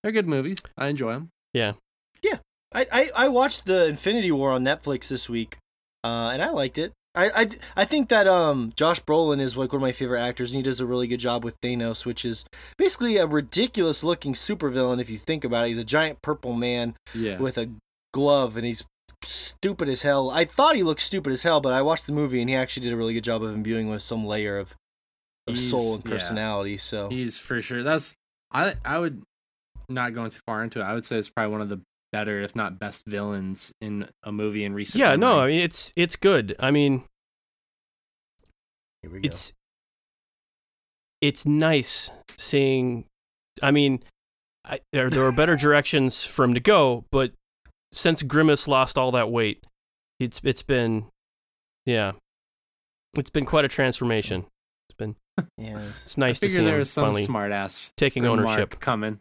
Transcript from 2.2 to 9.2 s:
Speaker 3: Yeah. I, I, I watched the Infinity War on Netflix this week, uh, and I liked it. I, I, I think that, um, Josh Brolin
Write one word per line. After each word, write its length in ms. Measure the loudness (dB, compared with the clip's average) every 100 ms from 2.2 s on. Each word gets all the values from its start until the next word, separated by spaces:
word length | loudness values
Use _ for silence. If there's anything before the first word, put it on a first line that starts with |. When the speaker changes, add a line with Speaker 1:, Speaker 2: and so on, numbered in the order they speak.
Speaker 3:
Yeah. 160 | -2 -2 _ _ _
I, 140 | -4 0
I, 180 | 2 2 2
I 40 | 2
watched 380 | 4 2 0 0
the 200 | 4 4
Infinity 420 | 2 -2 0 2
War 220 | 2 2
on 100 | 2
Netflix 460 | 2 0 -2 -6 -4
this 200 | -6 -4
week, 280 | -4 -4 -10 _ _ _ _
uh, 260 | -6 -2 -2
and 80 | -2
I 100 | -2
liked 280 | 0 -2 -2
it. 140 | -6 _ _ 2
I, 140 | 2 4
I, 60 | 0 -2 -8 -2
I 60 |
think 240 | 2 2 4
that, 180 | 6 6
um, 440 | 6 4 2 -2 0
Josh 260 | 2 2
Brolin 380 | 2 2